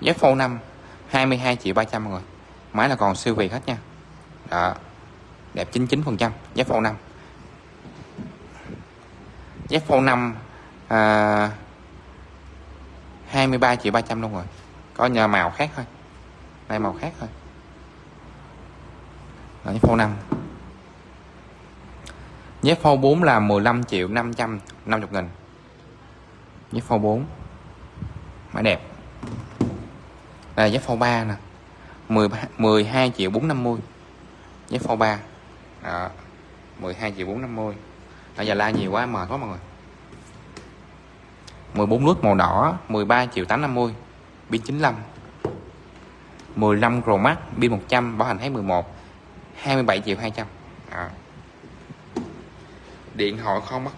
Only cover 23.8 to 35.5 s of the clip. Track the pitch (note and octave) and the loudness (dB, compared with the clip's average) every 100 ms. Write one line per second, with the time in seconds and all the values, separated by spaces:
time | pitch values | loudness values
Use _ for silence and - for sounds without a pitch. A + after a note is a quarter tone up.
23.8 | B2 G2 F#2 A#2 A#2 A#2 A2+ G#2 - - | 0 0 0 0 -2 -2 -4 -6 -10 -12
24.8 | - A2 F#2+ G2 F2 F2 - - - - | -2 -2 -2 -4 -6 -10 -20 -20 -20 -20
25.8 | - - - - - - - - - A2+ | -20 -20 -20 -20 -20 -20 -20 -20 -8 -8
26.8 | - A2+ G#2 A2+ D3+ - - - - - | 0 0 2 0 -4 -10 -16 -18 -20 -20
27.8 | - - - - - - - G2 A2 F2 | -18 -12 -12 -12 -16 -18 -10 -2 0 0
28.8 | - - - - - - - - - - | -4 -18 -18 -14 -12 -12 -8 -4 -4 -4
29.8 | - - - - - - - - G#2+ B2+ | -12 -18 -20 -20 -20 -20 -4 2 4 4
30.8 | - A#2 A#2+ A#2 A2 G2+ - - - - | 0 2 4 2 0 -6 -10 -20 -20 -20
31.8 | - - - A2 G#2 A2 - - A2 G#2+ | -20 -14 0 4 4 0 -8 2 6 6
32.8 | G#2 C3 B2+ A#2 F#2 A2+ D#3+ C3 A#2+ A2+ | 4 2 0 0 -2 0 0 0 0 -2
33.8 | - - - - - - - - - A2+ | -6 -18 -20 -20 -20 -20 -20 -20 -8 -4
34.8 | - A2 A2 G#2 - - - | -2 2 2 0 -6 -20 -20